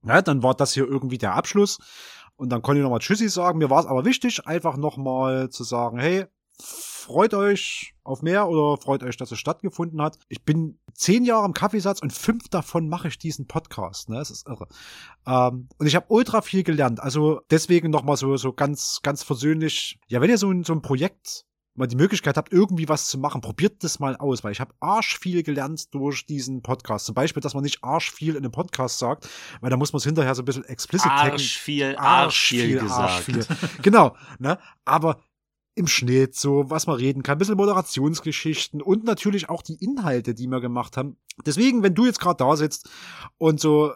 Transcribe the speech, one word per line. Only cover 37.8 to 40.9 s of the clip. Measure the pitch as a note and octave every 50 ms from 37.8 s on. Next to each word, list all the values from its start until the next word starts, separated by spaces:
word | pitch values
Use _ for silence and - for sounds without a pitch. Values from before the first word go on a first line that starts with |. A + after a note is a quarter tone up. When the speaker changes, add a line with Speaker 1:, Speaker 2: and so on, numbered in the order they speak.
| F3+ - - C3 C3 D3+ E3 D#3+ - D#3+ D3 - - D#3+ D#3 - - - - D3
Speaker 1:
und | C#3+ C#3+ F3+ A3+ A3
natürlich | A#3 G#3+ - - G3+ G3+ G3+ D#3+ -
auch | E3 E3
die | - - D#3+ - F#3
Inhalte, | G#3+ C#4+ C4+ G#3 E3 C3 B2 A2 A#2 A#2+
die | A2 B2 B2+
wir | C3 B2+
gemacht | A#2+ B2 A#2+ B2 A#2+ -